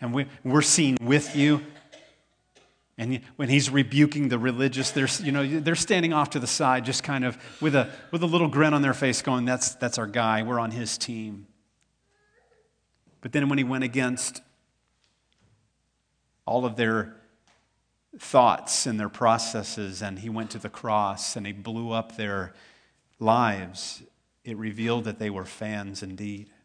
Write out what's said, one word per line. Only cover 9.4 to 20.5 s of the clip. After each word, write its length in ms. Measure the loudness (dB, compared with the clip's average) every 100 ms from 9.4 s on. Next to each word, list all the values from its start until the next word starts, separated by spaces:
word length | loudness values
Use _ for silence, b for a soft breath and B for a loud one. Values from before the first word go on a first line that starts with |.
| 0
"That's, 300 | 0 -2 -4
that's 220 | -4 -4
our 100 | -2
guy. 360 | 0 2 2
We're 160 | 0 -2
on 120 | -2
his 260 | -4 -6 -6
team." 500 | -6 -8 -10 -12 -16 _ _ _ _ _ _ _ _ _ _ _ _ _ _ _ _ _
But 120 | -4
then 160 | 0 2
when 80 | 2
he 60 |
went 200 | 0 -2
against 580 | -2 0 0 -2 -6 -10 -18 _ _ _ _ _ _ _ _ _ _ _ _ _ _ _ _ _ _ _ -2
all 200 | 0 0
of 100 | 0
their 400 | 0 0 -2 -10 _ _ _ _ _ _ _ _ _ -20
thoughts 680 | 2 6 6 4 0 -4 -2
and 140 | -2
their 100 | -4
processes, 920 | 2 4 4 0 -6 -6 -8 -8 -8
and 180 | -8 -8
he 100 | -8
went 220 | -8 -8